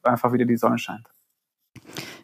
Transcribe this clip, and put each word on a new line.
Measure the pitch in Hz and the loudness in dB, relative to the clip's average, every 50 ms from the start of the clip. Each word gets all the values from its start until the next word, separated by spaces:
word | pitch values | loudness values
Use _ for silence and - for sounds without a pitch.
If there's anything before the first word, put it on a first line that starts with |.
| - | 0
einfach | 123 123 120 - 123 123 | 0 0 2 2 2 2
wieder | 123 123 | 2 2
die | 120 120 117 | 2 2 2
Sonne | - 113 120 117 | 2 2 2 0
scheint. | - - - 107 113 _ _ _ _ _ _ _ _ _ _ _ _ _ - - - - - - - - - - | -4 -6 -12 -12 -14 _ _ _ _ _ _ _ _ _ _ _ _ _ -20 -20 -20 -18 -16 -16 -16 -16 -18 -20